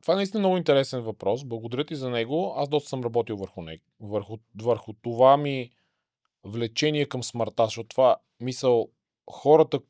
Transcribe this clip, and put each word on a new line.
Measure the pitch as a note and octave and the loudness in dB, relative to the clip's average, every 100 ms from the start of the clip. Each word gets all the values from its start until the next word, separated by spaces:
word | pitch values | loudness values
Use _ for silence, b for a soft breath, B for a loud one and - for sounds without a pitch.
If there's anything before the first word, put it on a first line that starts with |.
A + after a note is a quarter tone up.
това | - | -2
е | F#3 | -2
наистина | G3 G#3 | -2 0
много | F#3+ F#3 | 0 0
интересен | E3 C#3 C3+ B2+ | 2 2 2 -4
въпрос. | A2+ G#2+ F#2+ A#2 | -8 -6 -2 -2
Благодаря | C#3 A#2 A2+ B2 | -4 -10 -8 -6
ти | - | -6
за | D3+ C3 | -6 -6
него. | A#2+ A2+ D3+ F#3+ C#3 | -4 -2 -4 -4 -4
Аз | C#3+ | -2
доста | D3 - | -2 -2
съм | C3 | -6
работил | A#2+ A#2 A2+ G#2 | -2 -2 -2 -4
върху | F#2+ - | -8 -12
не-, | E2 D#2+ _ _ | -14 -14 _ _
върху, | G#2+ G#2 G2+ A2 _ G2+ | -6 -6 -6 -14 _ -8
върху | A2 A2 - | -2 -2 -2
това | A2 A#2+ A#2 C3 C#3+ | -12 -6 4 6 6
ми | D3 C3+ B2 _ _ _ _ _ _ _ | 2 -6 -8 _ _ _ _ _ _ _
влечение | G2 A2 A#2 A2+ D3+ D3+ C#3+ | -12 -6 -6 -2 -2 0 -2
към | B2+ | -4
смъртта, | A#2 A#2+ G#2+ - | -8 -6 -4 0
защото | A2+ A#2 A2+ | -2 -2 -8
това, | - B2+ - _ - | 2 4 4 _ -12
мисъл, | A#2+ B2 C3 A#2+ - _ _ _ - | -8 -2 2 2 0 _ _ _ -20
хората, | - C#3 D#3 D#3 C#3 - | -4 4 6 6 0 -4